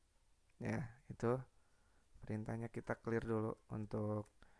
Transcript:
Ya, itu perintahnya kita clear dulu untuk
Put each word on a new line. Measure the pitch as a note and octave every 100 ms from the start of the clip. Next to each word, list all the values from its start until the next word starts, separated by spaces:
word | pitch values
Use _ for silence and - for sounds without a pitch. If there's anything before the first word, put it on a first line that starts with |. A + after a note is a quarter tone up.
| _ _ - - - -
Ya, | A#2+ A2 B2 - -
itu | - A#2 B2+ C3 - - - - - - -
perintahnya | - G#2+ A2 A2+ A#2
kita | A#2 - A#2+
clear | - A2+ A2+
dulu | A2 A2 - -
untuk | A2+ G#2+ A2 G#2+ G#2+ G#2 - -